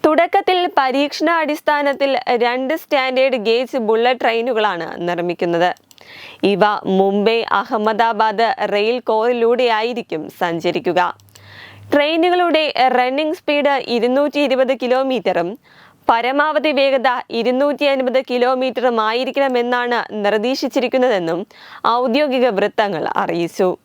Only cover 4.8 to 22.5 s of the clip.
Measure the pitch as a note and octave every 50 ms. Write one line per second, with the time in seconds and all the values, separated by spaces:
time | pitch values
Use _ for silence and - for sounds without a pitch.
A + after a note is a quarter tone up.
4.8 | D#3+ - - - F3 F3 E3+ E3+ E3+ F3 E3+ - F#3 E3+ E3+ E3+ F3 F3+ - _
5.8 | _ _ - - - - - - - - - - - G3 G3+ F3+ G3+ G#3 G#3 -
6.8 | - - F#3+ F#3+ G3 G3 G3 G#3 G3+ A3 A3+ A#3 A3 - - G3 G3+ - C4+ A3
7.8 | G#3+ G#3+ A3 G#3 A#3 A3+ A3+ G3+ A3 A3 G#3+ F#3+ A#3 A3 - - G#3 G3+ G3+ G#3
8.8 | G#3 A3 A#3+ B3+ - - A3 G#3+ A3 A#3+ B3 A#3+ A#3 A3+ A#3+ A#3+ B3+ A#3+ A3+ G#3+
9.8 | A3 A#3+ B3 A#3+ G#3 _ E3+ D#3 D3+ - - - F#3+ F3 E3+ E3 D#3+ F3 E3+ E3+
10.8 | C3+ F3+ E3 F3 F3+ F3 - _ _ _ _ - - - - - - - - -
11.8 | - - - C#4+ C#4+ D4+ D#4+ E4+ E4 F4+ F4 F4+ F4+ E4+ D4+ D#4 D#4 C#4+ - -
12.8 | B3 C4 B3+ B3+ B3 B3+ C4 C#4 D#4 D4+ E4 - _ - D4 C#4+ C#4 C#4+ C#4 C4
13.8 | - - A#3 A#3+ G#3 B3 B3+ C#4 C#4+ D4 - D4 D4 C4 C4 B3 C4 A#3+ C4+ A3+
14.8 | C4+ A#3+ B3+ B3+ C4+ C4+ C4 A#3 F3+ G3+ F3+ F3 E3+ F3 A3 - _ _ - -
15.8 | - - _ _ _ - A#3 A3+ A#3 B3 C4+ C#4+ D4 D#4 D4+ D4+ C#4 D#4 C#4+ C4
16.8 | C4+ C#4 C4+ C4+ A3+ C4 B3 B3 - _ A3 A#3 A3+ A#3+ B3 B3+ C#4+ D4 C#4 C4
17.8 | C#4+ C#4 C#4 C4 B3+ B3 A3+ C4 C4+ - B3+ A#3+ A#3+ B3 C4 B3+ B3+ B3+ - B3+
18.8 | A#3 B3+ A#3+ A3+ G#3+ G#3+ A3+ B3 C4 B3 - C#4 C#4 C4+ B3+ A#3+ A#3+ A#3+ B3 B3
19.8 | A#3+ A#3+ A#3+ A3+ - - - G#3+ G3+ G#3 G3 A3 G#3 B3 C4+ - - C4 - C#4
20.8 | A#3+ B3 - C4 B3+ A3+ A3 F#3+ E3+ E3 E3 E3+ G#3 _ - - - - - -
21.8 | - - A3+ B3 B3 C4 A3 C#4+ D4+ D4 B3+ B3+ A#3+ B3